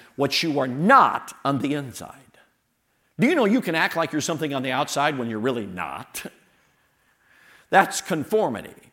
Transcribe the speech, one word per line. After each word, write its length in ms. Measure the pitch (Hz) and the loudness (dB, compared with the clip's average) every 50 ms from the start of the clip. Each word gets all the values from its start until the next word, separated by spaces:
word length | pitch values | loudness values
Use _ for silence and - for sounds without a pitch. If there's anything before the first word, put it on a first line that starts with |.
| - - _ | -20 -14 _
what 260 | - 139 139 143 - - | -2 -2 0 0 0 0
you 180 | 165 139 143 | 0 0 0
are 80 | 131 131 | 0 -2
not 680 | 123 139 165 208 269 254 180 117 - - - - - - - | -2 0 4 6 6 8 6 6 2 -2 -6 -12 -14 -4 -2
on 140 | 135 143 131 | 0 0 0
the 120 | 139 139 143 | 0 -2 -2
inside. 480 | 147 143 123 95 - 82 - - - - _ _ _ _ _ _ _ _ _ _ _ _ _ _ _ _ _ _ - | -4 -6 -8 -12 -14 -16 -16 -16 -20 -20 _ _ _ _ _ _ _ _ _ _ _ _ _ _ _ _ _ _ 0
Do 80 | 170 | 2
you 80 | 269 359 | 2 4
know 120 | 311 233 | 4 4
you 160 | 196 220 262 - | 4 4 2 2
can 120 | 185 160 | 0 0
act 220 | 160 175 196 - | 0 0 0 0
like 160 | 165 165 - - | 0 -2 0 -2
you're 80 | 151 | -2
something 320 | - - 165 151 160 147 139 | -2 -2 -2 -2 -4 -4 -4
on 100 | 135 127 | -4 -4
the 100 | 135 127 | -2 -2
outside 440 | 131 147 - - 143 139 156 151 | -2 -2 -2 0 0 0 0 0
when 140 | 131 120 117 | -2 -4 -4
you're 80 | 113 107 | -4 -2
really 260 | 110 131 123 117 104 | -2 -2 -2 -2 -4
not? 600 | 98 90 90 85 71 67 - - - - - - - - _ _ _ _ _ _ _ _ _ _ _ _ _ _ _ _ _ _ _ _ _ _ - - - _ _ | -6 -8 -8 -8 -8 -8 -10 -12 -14 -14 -14 -14 -14 -16 _ _ _ _ _ _ _ _ _ _ _ _ _ _ _ _ _ _ _ _ _ _ -20 -20 -20 _ _
That's 320 | - - 190 - - - - | 4 4 4 4 0 -8 -6
conformity. 720 | - 180 156 131 - 220 220 202 151 117 95 76 - - - - - | -4 -4 -4 -2 0 0 0 0 0 -2 -6 -10 -12 -16 -20 -20 -20